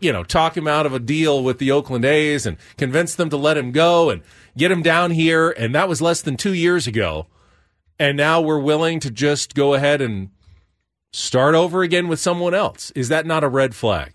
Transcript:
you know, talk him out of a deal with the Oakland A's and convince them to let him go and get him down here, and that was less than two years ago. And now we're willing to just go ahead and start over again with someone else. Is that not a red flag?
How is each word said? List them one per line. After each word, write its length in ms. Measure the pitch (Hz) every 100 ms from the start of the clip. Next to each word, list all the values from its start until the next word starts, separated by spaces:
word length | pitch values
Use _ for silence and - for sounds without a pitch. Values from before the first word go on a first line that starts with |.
you 100 | 175
know, 100 | 104
talk 320 | 87 170 160
him 140 | 170 151
out 160 | 151
of 80 | 147
a 60 | 131
deal 440 | 117 156 160 139
with 140 | 127 123
the 140 | 135
Oakland 320 | 143 139 127
A's 400 | 131 151 151 147
and 140 | 107 80 - -
convince 380 | 135 147 175
them 160 | - 165
to 80 | 143
let 180 | 151 151
him 160 | 123
go 380 | 139 165 175 160
and 100 | 90 - - -
get 160 | - 175
him 120 | 180
down 300 | 165 165 175
here, 360 | 165 165 160 165
and 220 | - 113
that 140 | 143 190
was 140 | 139
less 180 | 165 170
than 160 | 156 127
two 160 | 202
years 340 | 180 170 180 120
ago. 400 | 110 90 78 - _ _ _ _ _ _ -
And 200 | 147 143
now 240 | 147 165
we're 160 | 156 156
willing 400 | 143 151 165 160
to 100 | 139
just 440 | 110 147 147 -
go 180 | - 139
ahead 300 | 139 143 147
and 260 | 127 101 98 _ _ - _ _ _ _ _
start 420 | - - 127 139
over 280 | 160 175 180
again 240 | 175 175 175
with 100 | 156
someone 340 | 180 175 175
else. 360 | 185 185 - - 143
Is 120 | 120
that 160 | 156
not 200 | 160 160
a 40 | 147
red 240 | 135 131
flag? 380 | 110 113 87 69